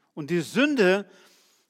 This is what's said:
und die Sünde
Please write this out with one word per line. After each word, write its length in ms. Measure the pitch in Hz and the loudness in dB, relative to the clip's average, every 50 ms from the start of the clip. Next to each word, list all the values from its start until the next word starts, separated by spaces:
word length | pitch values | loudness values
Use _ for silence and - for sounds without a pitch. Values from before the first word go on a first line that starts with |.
| _ _ - | _ _ -14
und 160 | - 151 135 | -12 -8 -4
die 120 | 175 175 | -4 -4
Sünde 680 | 151 120 - 196 269 302 294 262 202 180 185 202 202 - - - _ _ _ _ _ _ _ _ _ | -4 -2 -2 0 0 0 2 2 2 2 2 2 -2 -8 -18 -20 _ _ _ _ _ _ _ _ _